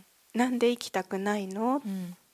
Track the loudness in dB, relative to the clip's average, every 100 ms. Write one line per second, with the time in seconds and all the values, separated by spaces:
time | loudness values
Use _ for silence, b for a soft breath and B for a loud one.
0 | -20 _ _ 0 2 4 2 2 -2 -4
1 | -4 -2 0 -2 -2 -2 0 0 -2 -6
2 | -6 -10 _